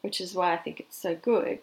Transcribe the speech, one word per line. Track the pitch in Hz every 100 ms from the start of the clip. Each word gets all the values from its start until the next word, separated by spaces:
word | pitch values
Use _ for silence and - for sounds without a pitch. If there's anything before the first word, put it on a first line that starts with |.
which | 202 196
is | 185
why | 185 180
I | 170
think | - -
it's | - -
so | 180 165
good, | 240 226 - 196